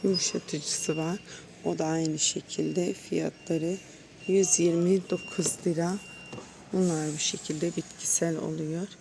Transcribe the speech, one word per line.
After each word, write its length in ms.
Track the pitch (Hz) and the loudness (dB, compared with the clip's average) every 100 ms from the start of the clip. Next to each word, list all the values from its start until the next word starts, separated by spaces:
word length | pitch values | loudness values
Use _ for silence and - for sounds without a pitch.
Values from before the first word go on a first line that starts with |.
yumuşatıcısı 920 | 196 190 - 175 - 151 - - - 156 | 4 2 2 -2 -4 -6 -2 -2 0 0
var. 220 | 160 180 - - - - 165 | 0 -2 -6 -16 -16 -6 -4
O 120 | 170 | 0
da 80 | 160 | 0
aynı 340 | 160 160 156 | 2 2 2
şekilde 720 | - - - - 156 156 175 | 0 0 -6 -2 0 0 0
fiyatları 840 | 190 - 170 160 - - 165 165 190 - - - - - | -2 -2 -2 -2 -6 -2 -2 0 -4 -8 -20 -20 -12 2
yüz 320 | 190 180 - | 4 6 6
yirmi 500 | 170 170 175 190 180 | 4 6 6 4 2
dokuz 480 | 180 - - 170 - - | -4 -2 -2 -2 0 0
lira. 300 | 160 170 202 - - - - - - - | 0 0 -2 -6 -18 -14 -14 -14 -18 -4
Bunlar 400 | 185 180 156 151 | 2 4 2 0
bu 60 | 151 | 0
şekilde 560 | - 180 - 151 170 170 | -2 -2 -4 -2 0 -2
bitkisel 600 | - - - - 170 160 | -6 -6 0 2 2 0
oluyor. 500 | 160 160 156 165 196 - | -2 -2 -2 -2 -4 -10